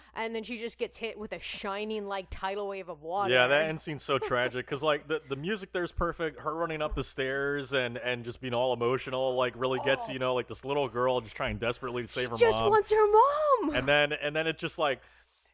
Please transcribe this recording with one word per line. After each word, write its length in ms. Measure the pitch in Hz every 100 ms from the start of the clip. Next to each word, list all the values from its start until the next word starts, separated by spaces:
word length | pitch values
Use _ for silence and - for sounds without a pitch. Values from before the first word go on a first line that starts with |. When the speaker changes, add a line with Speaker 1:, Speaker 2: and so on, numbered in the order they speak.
| -
Speaker 1:
And 220 | - 226 226
then 80 |
she 140 | 220 233
just 200 | 233 -
gets 200 | 226 -
hit 200 | 226 214
with 160 | 208
a 60 | 170
shining, 640 | - - 208 196 214 214 202
like, 200 | 196 175
tidal 380 | - 190 202 202
wave 200 | 196 175
of 140 | 151
water. 320 | 156 190 196
Speaker 2:
Yeah, 140 | 127 127
that 160 | 143
end 180 | 160 160
scene's 220 | - 143
so 160 | - 135
tragic, 480 | - 123 123 123 123
'cause, 160 | 139
like, 240 | 151 147 143
the, 160 | 156 139
the 80 | 135
music 360 | 165 214 190
there's 200 | 185 170
perfect, 480 | - 170 156 160 131
her 120 | 151 160
running 280 | 165 156
up 100 | 151
the 100 | 139
stairs 720 | 127 - 131 139 139 143 127
and, 240 | 135 123 117
and 260 | 123 120
just 160 | 117 -
being 140 | 127
all 180 | 120 131
emotional, 640 | 120 120 131 131 127 131 127
like, 200 | 123 120
really 220 | 131 131
gets, 260 | 131 135 -
Speaker 1:
Oh. 40 |
Speaker 2:
you 60 | 131
know, 160 | 127 127
like, 120 | 117
this 160 | 107
little 240 | 131 143 131
girl 320 | 120 127 123
just 160 | 110 -
trying 220 | 131 101
desperately 460 | 113 - 127 123
to 40 | 113
save 180 | - 123
Speaker 1:
She 40 |
Speaker 2:
her 80 | 117
Speaker 1:
just 220 | 466 -
Speaker 2:
mom. 100 | 415
Speaker 1:
wants 220 | 427 427
her 180 | 427 415
mom! 600 | 427 539 587 605 494 311 127
Speaker 2:
And 120 | 135
then, 260 | 147 147
and 220 | 147 147 156
then 100 | 160
it 140 | 156
just, 180 | 165 -
like, 240 | 147 127 - _ _ _ _